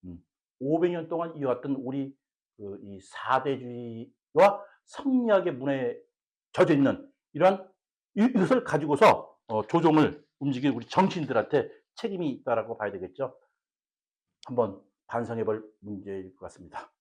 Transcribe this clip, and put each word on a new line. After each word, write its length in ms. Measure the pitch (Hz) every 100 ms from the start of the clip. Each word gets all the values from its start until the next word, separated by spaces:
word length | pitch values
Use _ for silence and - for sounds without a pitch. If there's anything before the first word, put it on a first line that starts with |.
음, 140 | 90 85 _ _ _ _
오백 320 | 131 160 175
년 160 | 175 160
동안 280 | 170 170 160
이어왔던 400 | 135 123 143 135
우리 400 | 127 135 135 135 _ _ _ _
그 220 | 104 101
이 180 | 104 98
사대주의와 1600 | - - 110 131 139 135 127 120 120 113 120 _ _ 147 196 202 - _ _
성리학의 680 | - 277 254 240 202 175
문화에 420 | 135 135 139 123 - _ _ _ _ _
젖어 220 | - 180
있는 360 | 147 135 98 - _ _
이러한 340 | 143 180 196 - _ _ _ _ -
이-, 80 |
이것을 400 | 233 240 185 254
가지고서, 720 | - 156 156 208 214 - - _ _
어, 200 | 110 104
조종을 560 | 170 165 156 151 - _ _
움직일 320 | 139 127 143
우리 140 | 117 117
정치인들한테 840 | - 190 185 135 120 107 147 113 - _ -
책임이 320 | 233 196 165
있다라고 460 | 120 - 113 110 113
봐야 140 | 104
되겠죠. 440 | 101 90 - 131 - _ _ _ _ _ _ _ _ _ _ -
한번 340 | 123 110 98 _ _ _
반성해 380 | 117 113 117
볼 200 | 107 110 - _
문제일 540 | 101 101 101 95 92
것 120 | 90 90
같습니다. 460 | - 87 - - _